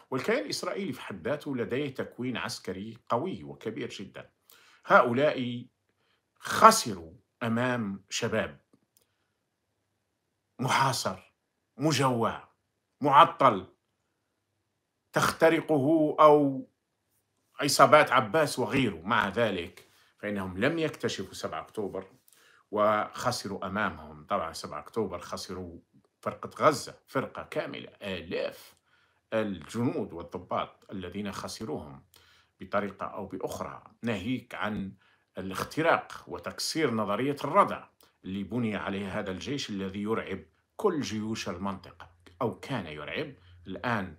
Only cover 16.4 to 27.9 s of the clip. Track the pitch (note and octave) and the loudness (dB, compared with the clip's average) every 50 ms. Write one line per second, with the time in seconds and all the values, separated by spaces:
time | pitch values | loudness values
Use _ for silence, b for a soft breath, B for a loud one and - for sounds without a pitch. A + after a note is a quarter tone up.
16.4 | C#3+ C#3 C3+ C3 C3 - _ _ _ _ _ _ _ _ _ _ _ _ _ _ | 6 4 0 -2 -6 -10 _ _ _ _ _ _ _ _ _ _ _ _ _ _
17.4 | _ _ _ - C#3+ C#3+ - - C#3+ C3 D3+ D3+ C#3+ - A#2+ C3 B2 G#2 B2+ D#3+ | _ _ _ -2 -2 0 8 8 10 10 10 10 8 8 4 4 2 4 2 2
18.4 | D3+ C3+ - C3 A#2+ G#2 A#2+ C#3 B2+ G#2 F2+ D#2 E2 G2+ A#2+ G#2+ G2+ G2 - A#2 | 2 2 0 -2 -2 0 2 2 2 0 -2 -4 -2 0 2 2 2 2 0 0
19.4 | A#2+ G#2+ F#2+ F2 E2+ F2+ - - - b b b b b b b - G#2 G2+ G2+ | 0 0 0 -4 -6 -8 -14 -20 -20 b b b b b b b -8 -6 -4 -4
20.4 | F#2+ F#2 F2 F#2+ A#2 D3 E3 E3 D#3 C#3 - - - A2 - - F#2+ - - - | -6 -6 -2 0 0 0 0 0 -2 -4 -4 -4 -4 -4 -4 -6 -8 -10 -10 -10
21.4 | - F#2 D#2 D#2+ D#2+ - - A2 G2+ F2 E2 F#2+ - - - _ _ b b b | -8 -8 -8 -10 -10 -10 -8 -8 -6 -6 -6 -8 -10 -12 -20 _ _ b b b
22.4 | b b b b b b G2+ G#2 G#2 G#2+ G#2+ G#2 - - - - - B2 A#2+ - | b b b b b b 0 4 4 4 4 2 0 -4 -8 -4 -4 -4 -4 -2
23.4 | - G2+ G2+ - G2 F#2 F#2+ G#2+ G#2 F#2 E2+ D#2+ D#2 D2+ D2+ D2+ D2+ - G2+ F#2 | -6 -8 -8 -8 -8 -6 -4 -2 -2 -2 -4 -6 -12 -16 -16 -18 -6 -4 -4 -4
24.4 | D#2+ E2 D#2 - - - D2 D2+ - - - A#2 G#2+ F#2 F2 E2+ - - - F#2+ | -4 -6 -8 -10 -12 -10 -10 -12 -12 -6 -4 -4 -4 -4 -6 -10 -10 -10 -10 -10
25.4 | - - F#2 F#2 F2+ E2+ E2+ - - _ _ _ _ _ _ _ - G#2+ G#2 - | -10 -10 -10 -10 -10 -12 -14 -18 -20 _ _ _ _ _ _ _ -10 -10 -10 -8
26.4 | - G2 - - A#2+ D#3 D3 - - - - - _ _ - C3+ B2 - - F2+ | -12 -14 -6 2 2 2 2 2 -4 -12 -16 -20 _ _ -6 -4 -4 -4 -10 -14
27.4 | D#2+ - - D#3 E3 C#3+ - A1+ - - | -14 -8 -8 -6 -6 -6 -10 -12 -14 -16